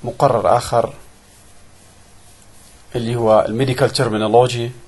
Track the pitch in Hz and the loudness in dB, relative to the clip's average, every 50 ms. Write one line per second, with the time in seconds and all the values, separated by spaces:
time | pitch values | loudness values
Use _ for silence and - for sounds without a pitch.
0 | - 127 120 - 147 135 120 113 95 87 104 120 - - - 117 113 110 - - | -10 -12 -6 0 0 0 0 0 2 2 0 0 0 0 -2 -2 -2 -2 -6 -14
1 | - - - - _ - - - - - - - - - - - - - - - | -20 -20 -20 -20 _ -20 -20 -20 -20 -20 -20 -20 -20 -20 -20 -20 -20 -20 -20 -20
2 | - _ _ - - - - - - - - - - - - - - - - 127 | -20 _ _ -20 -20 -20 -20 -20 -20 -20 -20 -20 -20 -20 -20 -20 -20 -12 -10 -8
3 | 113 113 120 120 117 110 107 107 - - 107 117 135 131 127 - 143 120 - - | -6 -6 -4 -2 2 4 4 4 4 0 -2 -2 -2 -2 0 0 -2 -2 0 -2
4 | 135 117 107 107 107 107 110 117 123 127 117 120 117 120 120 - - | -2 -2 -2 -2 -2 2 4 4 4 4 0 -4 -6 -8 -10 -14 -20